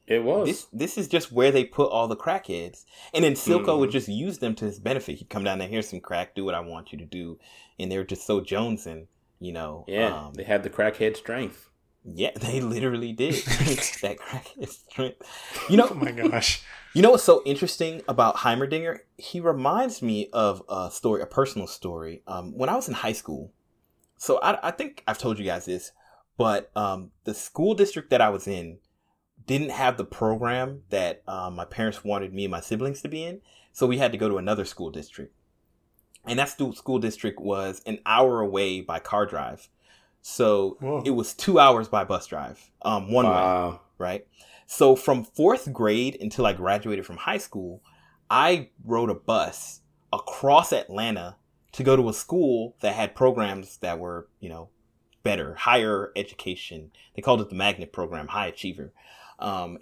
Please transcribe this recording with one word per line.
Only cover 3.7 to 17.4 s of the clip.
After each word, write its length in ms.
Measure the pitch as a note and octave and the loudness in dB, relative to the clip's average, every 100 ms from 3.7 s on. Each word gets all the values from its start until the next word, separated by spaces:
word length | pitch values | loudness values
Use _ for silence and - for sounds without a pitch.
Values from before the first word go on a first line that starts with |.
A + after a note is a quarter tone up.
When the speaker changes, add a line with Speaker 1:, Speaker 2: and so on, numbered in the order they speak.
| D#3 | 2
Speaker 2:
would 120 | C3 | 2
Speaker 1:
Mm-hmm. 20 | |
Speaker 2:
just 160 | B2+ - | 0 -2
use 300 | G#2 F3+ - | -4 -4 -4
them 160 | A#2 A2 | -6 -4
to 80 | |
his 160 | G#2+ G2+ | -6 -4
benefit. 360 | G#2+ C3 - D2 | -4 -4 -4 -12
He'd 120 | - | -8
come 140 | G#2+ | -4
down 140 | G2 F#2+ | -2 -2
there, 100 | F#2 | -4
"Here's 200 | A2 G#2 | -4 -6
some 120 | F2+ | -10
crack, 340 | - F2+ F2+ | -6 -6 -6
do 100 | G2+ | -6
what 100 | F#2+ | -4
I 60 | E2+ | -4
want 300 | F2 E2 E2 | -6 -14 -14
you 60 | D2+ | -16
to 60 | E2 | -12
do." 320 | F2+ E2+ D#2+ _ - - _ | -12 -12 -14 _ -20 -20 _
And 120 | F#2 | -6
they 80 | F#2+ | -4
were 60 | |
just 220 | F#2 F#2+ - | -4 -8 -2
so 140 | G#2 | -2
jonesing, 640 | - G2+ A#2 G#2+ E2+ D#2+ E2 _ _ _ | 0 -4 -2 -4 -8 -14 -18 _ _ _
you 140 | F2+ | -12
know. 320 | E2 D#2 D#2+ - | -10 -10 -12 -6
Speaker 1:
Yeah, 400 | G2 A2 D#2 D2 | -2 -2 -2 -10
Speaker 2:
Um, 80 | |
Speaker 1:
they 80 | D2 | -12
had 200 | F#2+ G2+ | -2 -2
the 60 | G2 | -2
crackhead 460 | - G#2+ - A2 G#2+ | 0 0 2 -2 -2
strength. 520 | - A#2+ A2 - _ _ _ _ | -8 -6 -6 -10 _ _ _ _
Speaker 2:
yeah, 280 | F2+ E2+ G#2+ | -18 -4 -4
<laughs> 40 | A2 | -4
they 240 | A#2+ C3 | -6 -4
literally 520 | A#2+ A#2 C3 A#2 A#2 | -4 -2 -2 -2 -6
did. 220 | A2+ C#3+ | -4 -2
Speaker 3:
<laughs> 100 | D3 B2+ - D3 C3 - - | -2 -2 0 0 0 -4 -6
Speaker 2:
That 140 | G2 - | -6 -8
crackhead 500 | - C3 - C#4 B2+ | -10 -12 -12 -14 -14
strength. 540 | - _ - C3 - - - - - - | -14 _ -6 -6 -8 -18 -18 -14 -10 6
You 60 | G#3 | 6
know, 100 | B3 | 6
Speaker 3:
Oh 60 | |
my 160 | F3 C3 | 4 -4
gosh. 520 | A#2 A2+ A#2 - - - - - | 0 0 2 0 -2 -6 -20 -4
Speaker 2:
you 60 | E3 | 6
know 100 | G#3+ | 8
what's 100 | B3 | 8
so 180 | - E3 | 8 6